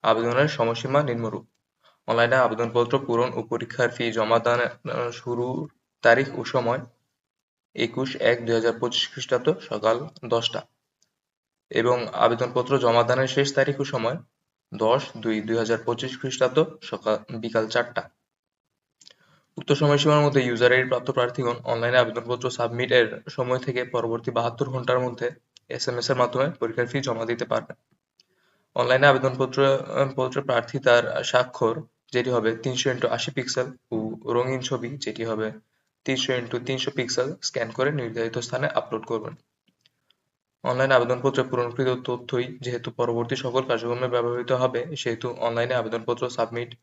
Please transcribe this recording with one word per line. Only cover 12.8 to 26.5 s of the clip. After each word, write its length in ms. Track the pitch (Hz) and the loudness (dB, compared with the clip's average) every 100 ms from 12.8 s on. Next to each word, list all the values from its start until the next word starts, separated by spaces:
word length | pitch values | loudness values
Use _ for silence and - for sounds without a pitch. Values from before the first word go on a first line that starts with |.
| 120 117 | 4 4
দানের 300 | 117 127 131 | 4 2 0
শেষ 120 | 139 139 | 0 0
তারিখ 220 | - 135 139 | 2 0 0
ও 60 | |
সময় 320 | 139 127 113 160 - _ _ _ _ | -4 -2 -2 -4 -12 _ _ _ _
দশ 300 | - 110 131 - 117 | -2 2 2 0 -6
দুই 180 | 113 110 | -2 -2
দুই 160 | 107 113 | 0 -2
হাজার 220 | 113 113 | 0 0
পঁচিশ 280 | - 117 131 - | -2 -4 -6 -6
খ্রিস্টাব্দ 400 | 135 - 127 135 156 - | -8 0 2 4 0 -4
সকাল, 340 | - 107 110 107 - 113 | -10 -4 -2 -2 -4 -8
বিকাল 260 | 113 110 110 | -2 0 2
চারটা। 360 | 120 120 - - _ _ _ _ _ _ _ _ _ - _ _ _ _ - | 0 0 -6 -10 _ _ _ _ _ _ _ _ _ -20 _ _ _ _ -14
উক্ত 140 | - | -2
সময়সীমার 500 | 143 147 143 151 151 | 2 4 4 6 6
মধ্যে 160 | 147 139 | 6 4
ইউজার 280 | 123 117 123 | 2 4 6
আইডি 140 | 127 127 | 6 4
প্রাপ্ত 200 | 127 123 | -2 0
প্রার্থীগণ 460 | 127 120 120 120 120 | 0 0 0 -2 -2
অনলাইনে 320 | - 117 117 127 | -2 0 4 4
আবেদনপত্র 460 | 113 113 117 123 123 | 4 0 -4 -4 -2
সাবমিট 420 | 123 117 120 127 | -2 -2 -2 4
এর 160 | 127 110 110 - | 4 4 -2 -10
সময় 300 | - 123 127 | -6 -2 -2
থেকে 220 | 131 123 | -2 -4
পরবর্তী 440 | 123 120 117 117 123 | -2 -2 -2 -2 -2
বাহাত্তর 360 | 117 117 120 127 | -2 -2 -2 -4
ঘন্টার 300 | 127 120 127 | -2 0 0
মধ্যে 280 | 127 117 120 - _ - _ | 0 -4 -6 -6 _ -20 _
এসএমএস 380 | 127 - 120 117 | -6 -4 -4 -2
এর 80 | 127 | 2
মাধ্যমে 300 | 123 127 139 | 2 2 -2